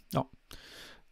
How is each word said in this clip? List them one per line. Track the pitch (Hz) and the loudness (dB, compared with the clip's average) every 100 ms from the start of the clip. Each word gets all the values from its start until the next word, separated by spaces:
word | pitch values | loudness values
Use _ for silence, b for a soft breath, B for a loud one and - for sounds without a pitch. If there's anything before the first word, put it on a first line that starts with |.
| - | 2
ja. | 151 - - - B B B B B B | 4 4 0 -16 B B B B B B